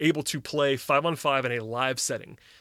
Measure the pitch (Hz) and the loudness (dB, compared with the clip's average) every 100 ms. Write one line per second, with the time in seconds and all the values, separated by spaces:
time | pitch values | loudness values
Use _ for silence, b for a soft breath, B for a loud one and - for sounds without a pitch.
0 | 156 151 - 147 - 151 143 131 - 143 | 2 2 0 -6 -4 2 2 2 2 2
1 | 165 147 147 135 127 120 110 120 131 123 | 2 0 0 0 0 -2 -4 -2 -2 -2
2 | - 117 - - B B | -2 -4 -8 -20 B B